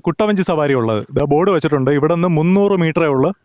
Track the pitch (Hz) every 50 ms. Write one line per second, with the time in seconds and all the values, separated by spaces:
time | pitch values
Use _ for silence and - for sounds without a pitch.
0 | - 175 151 - 214 208 208 190 180 - 170 156 147 143 139 127 113 113 110 104
1 | - - 139 135 143 143 143 151 185 202 185 156 - 151 147 135 131 135 147 143
2 | 147 156 170 170 175 180 165 151 160 175 190 202 202 202 196 180 165 160 151 175
3 | 165 151 139 131 139 175 202 -